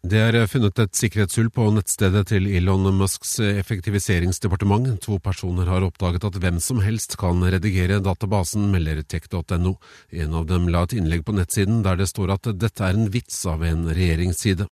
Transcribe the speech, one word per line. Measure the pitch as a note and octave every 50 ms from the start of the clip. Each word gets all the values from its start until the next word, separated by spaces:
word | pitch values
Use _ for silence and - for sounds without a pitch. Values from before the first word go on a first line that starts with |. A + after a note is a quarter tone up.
| -
Det | F2+ G2+ A2
er | A2 A#2 A2+ A#2 A2+
funnet | G2+ - C#3 A#2 G#2 - -
et | A2+ G2 -
sikkerhetshull | - - A2 - A2 G#2 F2+ - - A2+ A#2
på | - - A#2 G#2+ G#2
nettstedet | A2 F#2+ - - - G#2+ F#2 F#2 G#2 G2 -
til | G#2+ G2 F#2
Elon | G2+ G2 F2+ F2 F#2+ F#2+ F#2+ F#2+ F#2+ F#2+
Musks | F#2+ G2 F#2+ - - - - - -
effektiviseringsdepartement. | A2 G2+ G2+ G2+ F#2 - A#2 F#2+ E2+ - G2+ G2+ - - G2+ F2 E2+ F2+ F#2 - - G#2 E2+ F2+ G2+ G2 G2+ G#2+ B2 C3+ A#2 F#2+
To | - - G#2 F#2
personer | - G2+ F#2 - - F#2 F2+ F2+ F#2
har | F2 F#2 F#2
oppdaget | F#2+ F2+ - _ F#2+ F2+ F2 F2 - G#2
at | F2+ F#2+ F2+
hvem | F2+ F2+ E2+
som | - - C3 A#2+ F#2+
helst | G#2 A2+ A2 - - - -
kan | - F2+ F2 F2+
redigere | F2+ F2+ F2+ F#2 E2 G#2+ F#2 F#2 F2+ F2+ G2 G#2 F#2+
databasen, | G2 F2+ - - G2 G#2 G2+ F2+ - - G#2 G#2 G2+
melder | G2 F#2 D#2+ D#2 D2+ D2+
tech | D#2 _ - E2 - -
dot | - F2+ D#2+ - F#2+
N | E2+ F2 F#2
O. | F#2+ - _ - - - - _ -
En | E2+ D#2+ D2+ E2 E2
av | E2
dem | D#2+ F#2 F2+ F2 F2
la | E2+ F2 F2
et | E2+ - A2+
innlegg | F2 D#2 E2 E2+ D#2
på | - G#2+
nettsiden | G2+ F2+ - - A2+ G2 F#2+ A2+ A#2
der | G#2 F#2+ F#2 F2
det | G2 F#2+
står | - - G2 F2 G2
at | F#2+ - A#2+ G#2+
dette | F2 G#2+ A2 _ - G#2
er | F#2 F#2
en | G#2+ A2+ G#2+
vits | F#2+ A#2+ - _ - - - F#2+
av | D#2+ D#2+ E2
en | E2 D#2+ E2 E2 D#2+
regjeringsside. | D#2+ E2+ F#2 F2 D#2+ D#2+ F2 F2+ E2+ - - A2+ F#2 E2 G2+ - _